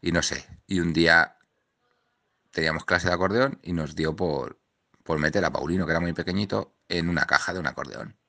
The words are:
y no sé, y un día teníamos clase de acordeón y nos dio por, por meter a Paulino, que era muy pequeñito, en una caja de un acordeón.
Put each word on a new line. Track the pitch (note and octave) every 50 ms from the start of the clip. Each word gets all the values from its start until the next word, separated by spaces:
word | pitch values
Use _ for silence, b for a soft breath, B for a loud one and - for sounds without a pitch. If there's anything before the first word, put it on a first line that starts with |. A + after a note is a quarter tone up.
y | - F2
no | E2 E2+
sé, | D#2 - C#2 C#2 - - - - _
y | _ G2 F#2
un | F2 E2+
día | D#2+ D#2+ E2 E2 E2 E2 D#2 - - _ _ _ _ _ _ _ _ _ _ _ _ _ _ _ _ _ _ _ _ _ _ _
teníamos | - - E2 D#2+ D#2 D#2+ -
clase | - - F2+ E2+ F#2
de | F2
acordeón | F2 F#2 F#2+ G2+ A#2 C3 C#3 C3+ -
y | - -
nos | F2+ E2 D#2 D2 D#2
dio | D#2+ D#2+ D#2+ D#2
por, | D#2+ F#2 E2+ D2 C#2 B1 - - _ _ _ _ _ _ _ _ _
por | _ - E2 D2+
meter | D2+ D#2 D#2 G2+ F2+
a | D#2
Paulino, | - - C2 D2+ F2 F#2 F2+
que | D2+
era | E2 E2
muy | E2+ F2
pequeñito, | D#2 D#2 E2+ F#2 F2+ G2 G#2 G2 - G#2 - - _ _ _ _
en | F2 F2 E2+ F2
una | F2 E2 -
caja | - - - - -
de | F2 F#2
un | E2
acordeón. | C#2 - - - - G#1 G#1 G#1 A1 - _ _